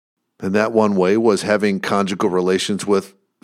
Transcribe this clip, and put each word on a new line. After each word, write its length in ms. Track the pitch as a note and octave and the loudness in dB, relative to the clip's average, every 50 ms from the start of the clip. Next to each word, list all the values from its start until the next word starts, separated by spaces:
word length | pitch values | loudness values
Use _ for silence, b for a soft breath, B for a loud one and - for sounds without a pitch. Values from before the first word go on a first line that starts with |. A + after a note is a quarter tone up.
| _ _ _ _ _ _ _ - | _ _ _ _ _ _ _ -10
And 160 | - F#2+ F#2+ | -6 -2 0
that 160 | G#2+ A2 A2+ | 0 0 2
one 240 | A#2 A2 G#2+ G#2 G2+ | 2 2 2 2 2
way 220 | F#2+ F2+ F#2 G2+ A2+ | 2 2 2 2 2
was 240 | A2+ A#2 G2+ F2+ | 2 2 0 0
having 400 | - G#2 G#2+ G#2 G#2 G#2 G2 F#2 | 0 0 0 0 2 0 -2 -2
conjugal 480 | - - G#2+ G2+ G2 F#2 G2+ F2 A2 G2+ | -4 -2 -2 -2 0 -2 -2 -2 -2 -2
relations 560 | F2 F#2 F2+ F#2 F#2+ F#2 - - G#2 F#2 - | 0 0 0 0 0 0 -2 -4 -6 -6 -2
with 280 | G2+ G2+ G2 F#2+ - _ _ _ _ _ _ | 0 0 0 0 -4 _ _ _ _ _ _